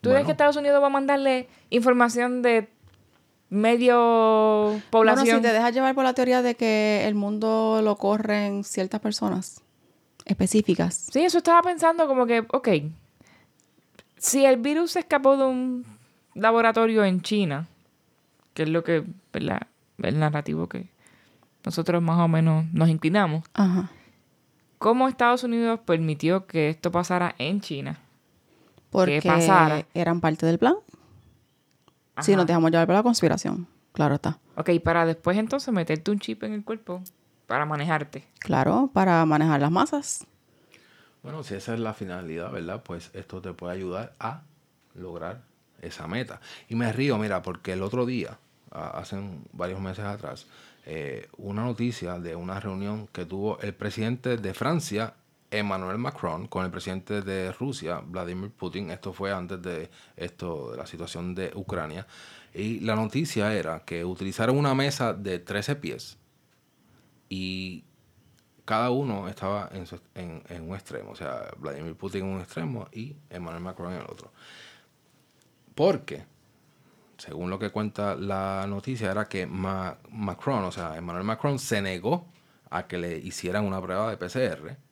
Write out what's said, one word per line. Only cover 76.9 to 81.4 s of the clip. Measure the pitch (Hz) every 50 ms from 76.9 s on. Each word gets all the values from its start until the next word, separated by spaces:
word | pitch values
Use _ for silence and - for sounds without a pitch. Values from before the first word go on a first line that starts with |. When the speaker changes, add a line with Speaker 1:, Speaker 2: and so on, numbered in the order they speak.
| _ _ _ _ _ _
Speaker 2:
según | - - 73 76 87 90
lo | 92 98
que | 107 104
cuenta | - 107 107 107 95 - 104 101 95
la | 67 92 98 98 95 95 98 95 98 98 101
noticia, | 101 98 - - 131 120 110 95
era | 95 104 107
que | - - 98 92
Ma-, | - - 95 92 95 98 95 92 92 76 - _ -
Macron, | - 110 104 101 90 - - - 135 113 98
o | 90 87
sea, | - 85 82 78
Emmanuel | 80 85 87 85 90 95
Macron | 104 110 110